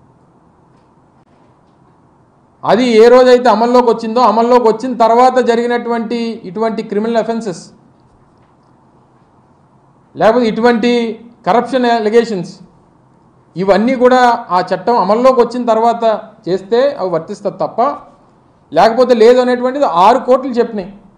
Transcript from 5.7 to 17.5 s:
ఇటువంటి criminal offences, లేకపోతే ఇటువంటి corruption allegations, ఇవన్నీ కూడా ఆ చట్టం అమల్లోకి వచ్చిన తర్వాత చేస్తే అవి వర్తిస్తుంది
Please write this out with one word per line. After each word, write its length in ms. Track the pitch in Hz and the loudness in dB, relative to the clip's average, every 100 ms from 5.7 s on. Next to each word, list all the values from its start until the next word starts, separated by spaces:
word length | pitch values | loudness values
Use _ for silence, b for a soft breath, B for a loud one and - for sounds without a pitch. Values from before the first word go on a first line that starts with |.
| 240 233 233 220 240 226 220 180 | -4 -4 -6 -6 -6 -6 -8 -12
ఇటువంటి 320 | 180 226 214 220 | -6 -6 -6 -6
criminal 300 | 202 226 233 | -6 -2 -2
offences, 400 | 214 226 208 - - _ _ _ _ _ _ _ _ _ _ _ _ _ _ _ _ _ _ _ _ _ _ _ _ 135 | -2 -6 -8 -12 -16 _ _ _ _ _ _ _ _ _ _ _ _ _ _ _ _ _ _ _ _ _ _ _ _ -2
లేకపోతే 240 | 190 233 233 | 0 2 -2
ఇటువంటి 400 | 208 233 240 240 240 233 220 - _ 180 | 0 0 0 0 -2 -4 -8 -18 _ -4
corruption 400 | 220 240 262 240 233 | -2 -2 -2 -2 -2
allegations, 560 | 214 233 226 196 165 - - _ _ _ _ _ _ _ _ - | 0 0 0 -6 -8 -16 -20 _ _ _ _ _ _ _ _ -6
ఇవన్నీ 400 | 190 185 226 262 | 0 2 2 2
కూడా 180 | 247 254 247 233 - 175 | 2 4 2 0 -2 -4
ఆ 40 | 180 | -2
చట్టం 260 | 180 - 240 180 | -4 -2 -2 0
అమల్లోకి 340 | 220 262 240 | 2 2 2
వచ్చిన 200 | 226 247 233 | 0 -2 -2
తర్వాత 320 | 220 233 226 226 208 - - - | 0 0 0 -2 -4 -8 -16 -6
చేస్తే 320 | 185 196 233 277 - | -6 -2 -2 0 -2
అవి 100 | 185 165 | -4 -4
వర్తిస్తుంది 440 | 160 202 190 | -6 -8 -10